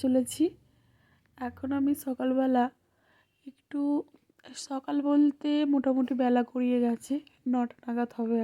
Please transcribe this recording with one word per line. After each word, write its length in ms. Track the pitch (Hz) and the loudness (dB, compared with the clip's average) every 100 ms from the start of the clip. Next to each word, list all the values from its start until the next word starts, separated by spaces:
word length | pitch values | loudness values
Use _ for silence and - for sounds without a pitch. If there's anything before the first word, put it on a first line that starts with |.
চলেছি। 400 | 262 254 247 - 330 - _ _ _ _ _ _ _ - 247 | 2 2 0 0 -2 -2 _ _ _ _ _ _ _ -12 -12
এখন 200 | 240 262 277 | -8 -6 -2
আমি 120 | 277 285 269 | 0 -2 -4
সকালবেলা 580 | 247 254 262 262 254 247 _ _ _ _ _ _ _ 269 | -4 0 2 2 2 0 _ _ _ _ _ _ _ -20
একটু, 320 | _ - 285 285 294 - _ _ _ 262 262 - | _ -10 -4 -2 -2 -4 _ _ _ -20 -16 -10
সকাল 260 | 269 285 285 285 | -10 -4 -2 2
বলতে 400 | 294 294 285 294 294 294 | 4 4 2 0 0 2
মোটামুটি 400 | 285 262 262 254 254 | 2 2 0 0 0
বেলা 200 | 247 247 240 | 2 2 0
গড়িয়ে 280 | 254 247 247 240 | -2 0 2 0
গেছে, 280 | 233 - 285 - _ 247 | -2 -4 -6 -6 _ -4
নটা 240 | 247 240 - | -2 -2 -8
নাগাদ 260 | - 233 240 - | -8 -4 -4 -4
হবে 180 | 226 233 | -2 -2